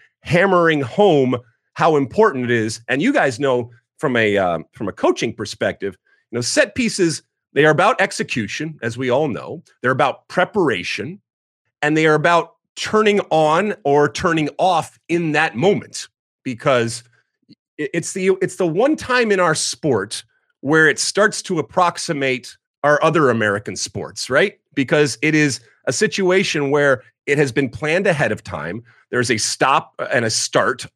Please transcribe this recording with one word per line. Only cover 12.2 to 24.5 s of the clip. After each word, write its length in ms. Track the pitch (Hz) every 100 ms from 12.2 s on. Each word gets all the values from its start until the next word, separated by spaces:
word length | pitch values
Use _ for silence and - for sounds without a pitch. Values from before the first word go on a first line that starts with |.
| 170 170 160 _ _ -
turning 420 | - 214 214 202 -
on 440 | 160 156 165 208 180
or 260 | 143 143 147
turning 400 | - 180 160 147 -
off 380 | 180 165 - _ -
in 240 | 170 160
that 240 | 147 156 110
moment, 500 | 180 143 - - - _ _ _
because 580 | 131 120 151 123 117 - - _ _ _ _ _ _ -
i-, 80 | 151
it's 200 | 170 170
the, 180 | 196 185 190
it's 140 | 175
the 120 | - 180
one 280 | 160 277
time 380 | 311 - 247 226
in 80 | 190
our 160 | 175 156
sport 680 | - - 156 110 107 - - _ _ _
where 280 | 131 160 156
it 120 | 120
starts 420 | - 196 208 -
to 160 | - 165
approximate 1000 | 127 - 175 170 - 147 135 127 - - _ _
our 180 | 147 147
other 260 | 160 165 135
American 460 | 113 107 104 107
sports, 560 | 90 - 98 73 - -
right? 280 | 135 202